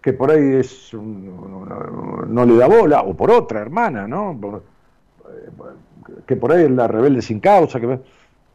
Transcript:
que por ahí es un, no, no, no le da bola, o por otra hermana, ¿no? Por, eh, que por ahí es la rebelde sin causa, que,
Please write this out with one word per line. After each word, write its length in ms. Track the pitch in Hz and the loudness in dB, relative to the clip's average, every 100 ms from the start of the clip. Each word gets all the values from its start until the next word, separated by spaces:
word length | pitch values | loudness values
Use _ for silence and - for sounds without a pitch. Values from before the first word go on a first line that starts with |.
que 120 | - | -4
por 180 | 127 135 | -2 2
ahí 240 | 156 139 131 | 4 4 2
es 360 | 131 - - 113 | -2 -8 -18 -16
un, 320 | 107 104 95 | -14 -14 -16
no, 360 | 90 95 95 | -18 -16 -16
no, 600 | 98 98 - - - - - | -14 -14 -12 -12 -12 -10 -4
no 200 | 117 123 | 0 4
le 100 | 117 | 6
da 120 | 127 | 6
bola, 340 | 226 180 143 | 6 6 2
o 140 | 98 82 | 0 -2
por 140 | 120 | 2
otra 320 | 233 - 107 | 2 2 -8
hermana, 460 | 107 180 233 120 101 | -6 -4 -4 -4 -8
¿no? 280 | 156 - 135 | -8 -8 -10
Por, 220 | 101 101 _ _ _ _ _ _ - | -12 -12 _ _ _ _ _ _ -20
eh, 920 | - - - - - _ _ - - - | -20 -20 -20 -20 -20 _ _ -20 -20 -8
que 100 | 127 | -4
por 160 | 120 | 0
ahí 120 | 170 | 2
es 80 | 156 | 4
la 160 | 127 113 | 2 0
rebelde 340 | 107 139 131 | 2 2 0
sin 180 | 110 107 | -2 -2
causa, 400 | 180 202 160 127 | 2 4 2 -2
que, 200 | 117 131 - _ _ _ _ | -6 -6 -10 _ _ _ _